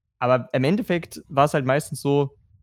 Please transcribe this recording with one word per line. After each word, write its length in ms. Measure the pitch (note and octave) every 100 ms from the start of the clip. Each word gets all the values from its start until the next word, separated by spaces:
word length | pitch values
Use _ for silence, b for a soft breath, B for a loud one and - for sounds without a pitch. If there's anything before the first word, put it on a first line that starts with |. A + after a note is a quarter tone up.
| _ _
Aber 300 | B2 B2+ -
im 140 | C3 C3+
Endeffekt 580 | G#3 A3+ F3 - - -
war 160 | C#3+ D3
es 80 |
halt 120 | D#3 C3
meistens 360 | C#3 - C#3+
so, 360 | C#3+ C#3+ C#3 - _ _